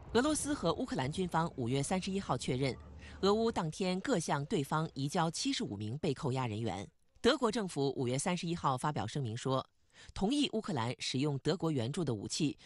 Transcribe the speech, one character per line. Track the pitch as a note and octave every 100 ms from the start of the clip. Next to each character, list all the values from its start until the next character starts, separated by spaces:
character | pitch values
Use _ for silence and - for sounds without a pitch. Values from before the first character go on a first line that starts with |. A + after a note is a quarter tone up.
| -
俄 | A3+
罗 | C#4+
斯 | D4+ C#4+
和 | D4 E3+
乌 | -
克 | C4 G#3
兰 | B2+
军 | E3 F3+
方 | D#3+ E3 -
五 | A#2
月 | C3+
三 | C#3 F#3+
十 | G3
一 | F#3+
号 | - D#3
确 | - B2+
认， | C3+ A2 - - - -
俄 | F#3+
乌 | G#3+ A3+
当 | A3+ E3
天 | - F#3 F#3
各 | A#3 G#3
向 | F3 D3+ C#3+
对 | G3
方 | C3+ D#3 D#3+ -
移 | C3+
交 | F#3 E3
七 | - C4+
十 | C4+
五 | F#3+ G2+
名 | G#2+ C3+
被 | E3+
扣 | C3 C3+
押 | C3 B2
人 | G#2
员。 | A2+ G2 G2+ - _ _
德 | A3+ D4+
国 | A3+
政 | A3+ F#3+
府 | C#3+ C#3 -
五 | A#2+
月 | C3
三 | F#3 F3
十 | E3+
一 | E3+
号 | D3+ C3
发 | D#3
表 | B2+ G#2
声 | D3+
明 | B2 A#2
说， | C3 C3 - _ _ - -
同 | - G#3
意 | D4 C4
乌 | A3
克 | G#3+
兰 | D3 A2+ -
使 | - B2+
用 | D3+ C3
德 | - F3+
国 | D#3+
援 | C#3+ A2+
助 | E3+
的 | D3
武 | G#2+ G#2
器 | - C3 -